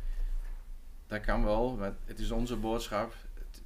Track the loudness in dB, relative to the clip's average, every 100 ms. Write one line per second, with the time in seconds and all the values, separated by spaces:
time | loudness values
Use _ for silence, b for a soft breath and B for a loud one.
0 | B B B B B B B -12 -10 -14
1 | -6 -2 2 4 6 6 4 2 -2 -2
2 | -6 -2 0 2 2 0 2 0 0 -2
3 | -2 -6 -10 -8 -10 -8